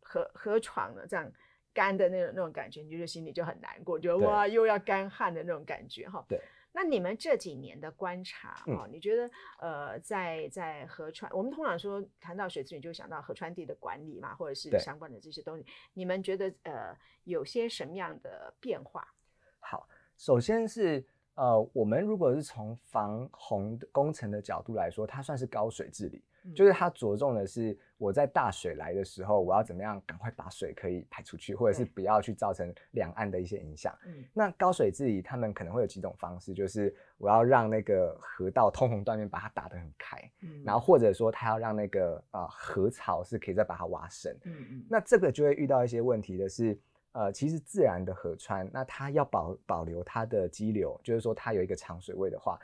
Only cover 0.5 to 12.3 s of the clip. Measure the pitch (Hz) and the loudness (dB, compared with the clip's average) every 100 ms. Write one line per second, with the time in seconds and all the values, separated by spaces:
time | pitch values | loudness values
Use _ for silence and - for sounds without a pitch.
0.5 | 220 - - 98 - - 185 151 - _ | 0 0 -4 -6 -8 -8 -6 -6 -12 _
1.5 | _ _ - 196 196 180 185 175 190 165 | _ _ 0 2 4 2 2 -2 -2 -6
2.5 | 147 - 151 151 165 170 170 160 175 165 | -6 -10 -12 -12 -10 -8 -10 -8 -6 -6
3.5 | - - - 185 160 170 180 208 208 208 | -8 -12 -12 -6 -2 2 4 6 6 4
4.5 | 226 220 202 202 196 196 - 202 165 175 | 6 6 4 2 0 0 -2 -2 -2 -4
5.5 | 156 160 - 131 110 - 196 - - - | -6 -6 -10 -12 -14 -12 -12 -6 -6 -6
6.5 | _ _ 349 349 233 180 220 330 247 180 | _ _ -4 0 0 0 -4 0 0 -2
7.5 | 135 120 135 156 - 180 180 185 - - | -12 -14 -14 -16 -10 -8 -8 -12 -14 -14
8.5 | - - 151 104 156 196 233 240 - - | -10 -6 -6 -6 -8 0 0 0 -8 -20
9.5 | - 170 147 143 113 - 202 175 160 151 | -10 -8 -6 -8 -10 -6 -4 -4 -4 -8
10.5 | 185 165 147 160 - 156 160 - 185 240 | -8 -8 -8 -12 -12 -12 -12 -6 -4 -4
11.5 | 285 294 170 202 196 196 _ 170 | -2 -4 -4 -4 -6 -8 _ -12